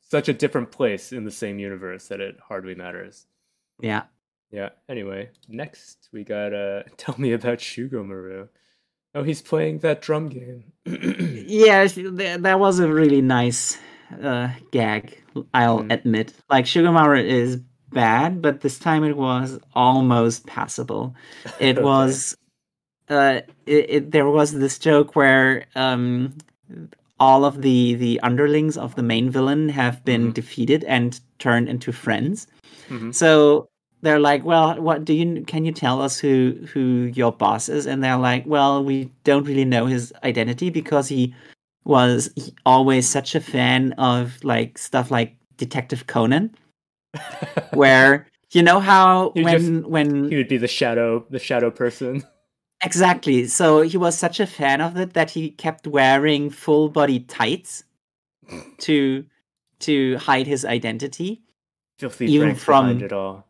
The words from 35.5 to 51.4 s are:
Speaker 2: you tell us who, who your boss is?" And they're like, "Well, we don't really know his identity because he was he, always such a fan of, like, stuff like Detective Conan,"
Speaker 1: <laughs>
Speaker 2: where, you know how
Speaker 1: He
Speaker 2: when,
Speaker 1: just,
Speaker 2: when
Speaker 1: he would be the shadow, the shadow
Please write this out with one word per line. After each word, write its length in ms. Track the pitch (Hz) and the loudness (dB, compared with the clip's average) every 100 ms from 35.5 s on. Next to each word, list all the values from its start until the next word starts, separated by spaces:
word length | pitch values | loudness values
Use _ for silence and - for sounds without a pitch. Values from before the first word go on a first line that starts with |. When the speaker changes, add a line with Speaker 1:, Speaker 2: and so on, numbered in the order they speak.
| 160 | -4
Speaker 2:
you 80 | 160 | -4
tell 300 | 160 131 131 | -2 -2 -2
us 160 | 135 127 | -4 -4
who, 480 | 143 135 127 127 - | 0 2 2 -2 -8
who 360 | - 127 123 123 | -4 0 0 -2
your 180 | 123 117 | 0 -2
boss 360 | 113 101 110 - | 2 0 0 -4
is?" 160 | 147 139 | -6 -4
And 160 | 135 | -4
they're 140 | 135 127 | -2 0
like, 260 | 127 123 131 | 0 -2 -2
"Well, 380 | 147 139 139 | 2 2 2
we 260 | 139 135 131 _ | -2 -4 -6 _
don't 220 | - 143 143 | 2 2 2
really 180 | 135 | 0
know 220 | 131 123 123 | 2 2 0
his 260 | 127 117 - | -2 -6 -8
identity 440 | 131 120 113 123 180 | -6 -2 -4 -2 -4
because 380 | 170 156 147 135 | -4 -2 -2 0
he 260 | 135 123 123 - _ _ _ | -2 -2 -4 -20 _ _ _
was 460 | - 139 123 120 123 - | 2 4 4 2 -2 -10
he, 160 | - - - | -16 -4 4
always 420 | 131 135 131 127 | 4 6 2 2
such 260 | 143 135 | -2 -4
a 60 | 160 | -6
fan 520 | - 127 123 127 131 | -4 -2 0 2 0
of, 500 | 127 131 123 123 123 | 0 0 0 -2 -8
like, 320 | 139 117 117 - | -4 -2 -2 -8
stuff 340 | - 131 127 | -4 -4 -2
like 260 | 127 113 _ _ _ | -2 -2 _ _ _
Detective 500 | 120 131 123 123 - | -8 -8 -8 -10 -6
Conan," 480 | 123 117 139 220 _ _ _ _ _ _ | -2 2 0 -2 _ _ _ _ _ _
Speaker 1:
<laughs> 580 | 147 - - - - - | -18 -16 -14 -8 -8 -6
Speaker 2:
where, 540 | 147 139 131 131 143 - _ _ | 2 6 8 8 4 0 _ _
you 120 | 175 | 4
know 180 | 170 185 | 6 4
how 520 | 196 196 185 185 185 | 6 6 8 6 2
Speaker 1:
He 80 | 170 | 0
Speaker 2:
when, 140 | 165 165 170 165 | 2 2 2 -2
Speaker 1:
just, 80 | 160 | -2
Speaker 2:
when 380 | 160 147 143 143 | 0 0 0 -2
Speaker 1:
he 60 | 147 | -2
would 120 | 127 | -2
be 100 | 131 | -2
the 100 | 120 | -2
shadow, 560 | - 131 117 117 117 117 | -2 -2 0 0 -2 -4
the 80 | |
shadow 320 | 135 | -10